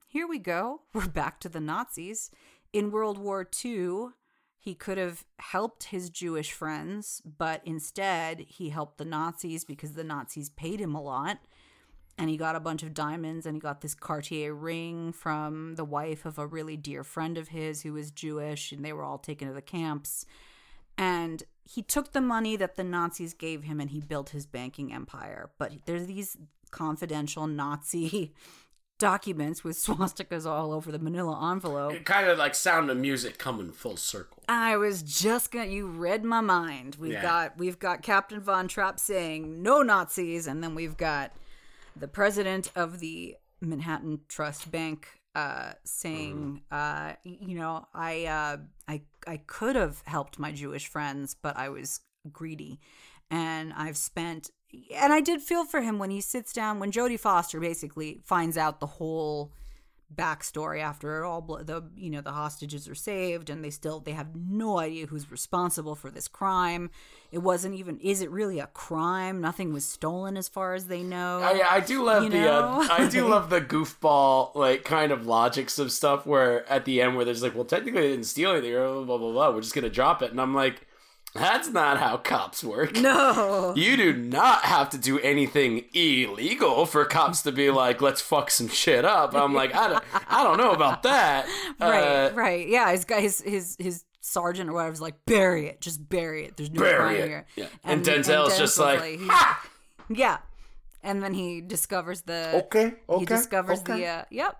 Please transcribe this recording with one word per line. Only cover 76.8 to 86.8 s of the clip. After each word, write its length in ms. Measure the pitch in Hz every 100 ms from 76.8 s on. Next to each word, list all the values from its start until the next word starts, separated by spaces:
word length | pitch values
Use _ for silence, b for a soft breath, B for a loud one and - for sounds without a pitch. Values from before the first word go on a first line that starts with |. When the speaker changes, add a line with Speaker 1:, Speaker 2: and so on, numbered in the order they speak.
| 131
Speaker 2:
the 160 | 127
end 140 | 123 127
where 100 | 120
there's 160 | 120
like, 140 | 123 113
"Well, 100 | 123
technically 360 | - 240 226
they 80 | 147
didn't 160 | 135 113
steal 240 | - 180
anything, 220 | 175 120
blah, 300 | 120 131 135
blah, 140 | 131 120
blah, 140 | 113
blah. 180 | 117 147
We're 100 | 110
just 120 | 113 -
gonna 140 | 120
drop 320 | 120 135 170
it." 100 | 123
And 80 | 120
I'm 140 | 131
like, 340 | 139 135 - - B B B B
"That's 340 | - 180 233 330
not 280 | 220 151 139
how 180 | 131 120
cops 460 | - 131 92 -
work. 320 | 123 104 151 214
Speaker 1:
No. 800 | 262 262 277 226 202 196 185 185
Speaker 2:
You 220 | 185 269
do 160 | 190
not 480 | 131 120 127 214 240
have 260 | - 180 139
to 60 | 139
do 220 | 123 135
anything 640 | 131 143 139 147 135 113 -
illegal 920 | 170 165 131 120 101 143 233 185 117